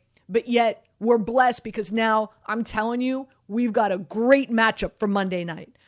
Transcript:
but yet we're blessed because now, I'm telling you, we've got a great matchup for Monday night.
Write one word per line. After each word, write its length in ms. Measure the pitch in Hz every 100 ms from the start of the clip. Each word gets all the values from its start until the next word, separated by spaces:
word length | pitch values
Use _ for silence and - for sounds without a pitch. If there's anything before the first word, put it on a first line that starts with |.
| _ _ -
but 200 | 214 247
yet 380 | 233 226 202 _ _
we're 200 | 214 233
blessed 440 | 202 247 254 240
because 280 | 226 220 196
now, 400 | 220 226 220 214 _ -
I'm 160 | 220
telling 380 | 226 214 220 240
you, 260 | 254 262 269 _ -
we've 240 | 214 240
got 200 | 220 208
a 80 | 185
great 500 | 170 214 240 277 262
matchup 480 | 226 220 214 185 -
for 100 | 208
Monday 360 | 202 190 180
night. 320 | 170 165 - _